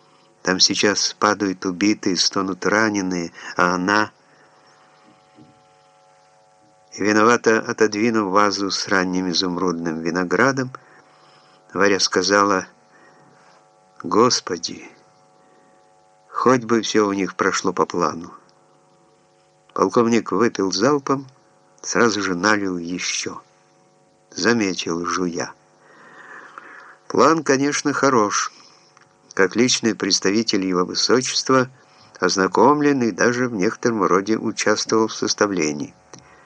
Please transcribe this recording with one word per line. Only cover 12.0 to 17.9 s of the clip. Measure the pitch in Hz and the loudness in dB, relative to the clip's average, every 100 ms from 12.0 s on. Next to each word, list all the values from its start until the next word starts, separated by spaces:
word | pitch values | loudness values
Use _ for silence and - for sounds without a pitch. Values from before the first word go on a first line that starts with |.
сказала: | - 95 90 101 101 95 - _ _ _ - _ _ _ - _ _ _ _ - | 0 0 2 4 4 0 -4 _ _ _ -20 _ _ _ -20 _ _ _ _ -14
"Господи, | 82 104 123 - - 85 - 90 - - _ _ _ _ _ _ _ _ _ _ _ _ _ | -2 2 4 2 -4 -8 -8 -12 -18 -20 _ _ _ _ _ _ _ _ _ _ _ _ _
хоть | - 120 127 | 0 2 2
бы | 110 117 | 2 0
всё | 98 110 104 | 2 0 0
у | |
них | 98 90 - | 0 -4 -2
прошло | 92 - 95 | -2 0 -2
по | 87 | 0
плану". | 80 | -2